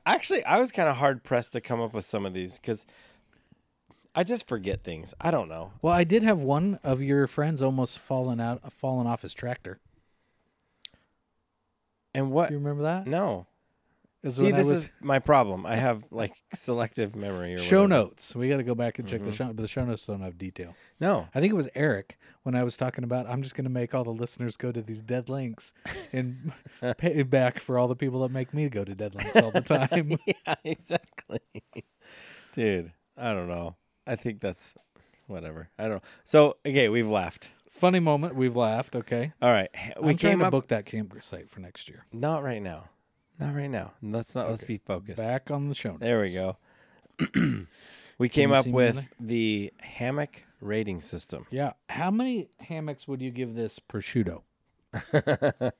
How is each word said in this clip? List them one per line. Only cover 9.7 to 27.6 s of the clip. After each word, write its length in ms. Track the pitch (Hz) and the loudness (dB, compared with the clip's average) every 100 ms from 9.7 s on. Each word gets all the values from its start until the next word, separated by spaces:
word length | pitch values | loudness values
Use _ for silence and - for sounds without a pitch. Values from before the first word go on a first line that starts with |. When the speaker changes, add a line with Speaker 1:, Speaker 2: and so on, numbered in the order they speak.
| 95 _ _ _ _ _ _ _ _ _ _ - _ _ _ _ _ _ _ _ _ _ _ _ | -16 _ _ _ _ _ _ _ _ _ _ -16 _ _ _ _ _ _ _ _ _ _ _ _
Speaker 1:
And 180 | 135 135 | -4 0
what? 160 | 139 165 | 2 2
Speaker 2:
Do 40 | 147 | 0
you 40 | |
remember 240 | 143 147 | -4 -2
that? 240 | 151 180 190 | -2 -2 -2
Speaker 1:
No. 400 | 165 196 95 87 _ _ _ _ _ _ _ | -2 -2 -4 -8 _ _ _ _ _ _ _
Speaker 2:
Is 120 | 139 123 | -6 4
Speaker 1:
See, 80 | 190 | 6
Speaker 2:
when 100 | 139 | 6
I 20 | |
Speaker 1:
this 120 | 139 | 6
Speaker 2:
was 160 | 151 156 | 4 0
Speaker 1:
is 60 | - | -6
my 180 | 143 135 | 0 2
problem. 460 | 139 143 107 95 90 | 6 6 6 0 -2
I 100 | 113 | 0
have, 280 | 127 110 - | 2 0 -4
like, 240 | 113 104 - | -6 -6 -6
<laughs> 100 | _ | _
selective 640 | - - 120 113 - 104 107 | -8 -2 -2 -2 -2 -4 -4
memory 380 | 101 92 90 | -6 -4 -4
or 60 | 90 | -4
Speaker 2:
Show 240 | 90 190 | 6 8
Speaker 1:
whatever. 40 | 196 151 | 8 6
Speaker 2:
notes. 320 | 101 - - 120 | 4 -2 -10 -2
We 140 | 127 | 0
gotta 140 | 139 | 0
go 100 | 123 | 0
back 240 | 117 120 - | 0 -2 -4
and 100 | 117 | -6
check 120 | 117 | -6
the 80 | 101 | -4
Speaker 1:
Mm-hmm. 80 | 107 | -4
Speaker 2:
show, 100 | 127 | -6
but 100 | 110 | -4
the 100 | 110 | -6
show 180 | - 123 | -2 -2
notes 200 | 110 - | -4 -6
don't 140 | 101 | -8
have 160 | 95 87 | -8 -10
detail. 360 | 92 - 85 - _ _ | -10 -10 -14 -16 _ _
Speaker 1:
No. 280 | 170 180 82 131 | 0 0 -2 0
Speaker 2:
I 40 | |
think 120 | 185 | 2
it 20 | 208 | 2
was 140 | 135 131 | -2 0
Eric 420 | 147 101 - - - _ | 0 0 -6 -20 -20 _
when 120 | 135 123 | -2 0
I 80 | |
was 120 | 123 - | -2 -2
talking 280 | 127 131 | -4 -4
about, 240 | 120 123 123 | -4 -4 -4
"I'm 140 | 127 | -6
just 100 | 135 | -6
gonna 160 | - 131 | -6 -4
make 240 | 127 123 | -2 -2
all 100 | 131 | -2
the 60 | 117 | -2
listeners 480 | 113 120 - 123 - | -4 -8 -6 -8 -4
go 140 | 123 | -6
to 100 | 117 | -6
these 220 | 110 110 | -8 -10
dead 260 | 110 123 123 | -6 -4 -4
links 420 | 135 127 110 - _ - 381 359 | -6 -6 -10 -16 _ -12 -12 -6
and 400 | 131 127 127 151 - - - | -4 -4 -6 -10 -10 -18 -6
Speaker 1:
<laughs> 160 | 123 117 | -6 -2
Speaker 2:
pay 240 | 160 156 | 0 2
back 380 | 131 135 127 | 4 4 4
for 180 | - | 0